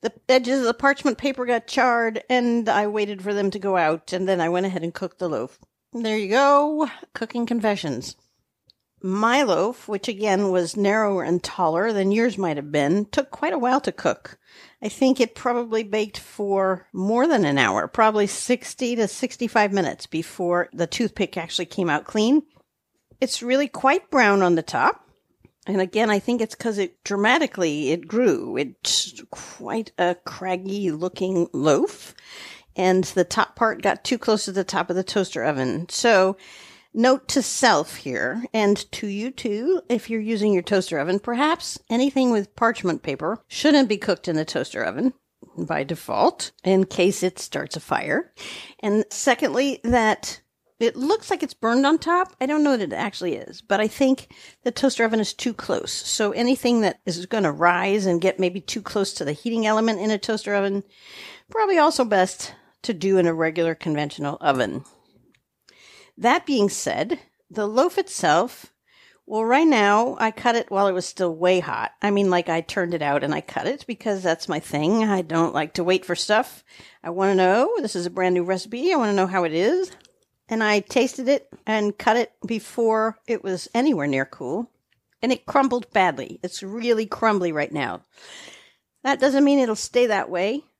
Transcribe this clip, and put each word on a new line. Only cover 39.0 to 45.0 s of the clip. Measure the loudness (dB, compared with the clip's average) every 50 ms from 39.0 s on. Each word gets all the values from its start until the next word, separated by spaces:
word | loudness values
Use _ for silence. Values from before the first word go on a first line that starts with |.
| -8 -6
you | -6 -6 -6 -8
too, | -8 -6 -6 -4 -4 -2 0 0 0 0 0 _
if | -4 -4 -2 -4
you're | -6 -4
using | -2 -2 -2 0 2 2 2
your | 2
toaster | 2 2 0 0 0 0 -2 -4
oven, | -2 0 -2 -2
perhaps | -2 -2 -2 0 2 0 0 -2 -4 -12 -12 -12 _ _
anything | 0 2 2 2 2 2 2 4
with | 2 2 0 -4 _
parchment | 0 0 0 0 0 -2 -2 -2 -2
paper | _ -6 -6 -4 -4 -6 -6 -6 _ _
shouldn't | -12 0 4 6 6 6 6 4
be | 2 -2
cooked | 0 -2 -2 -2 0 -2
in | -2
the | -2 -2
toaster | -2 -2 -4 -4 -4 -4 -4 -4
oven | -4 -2 0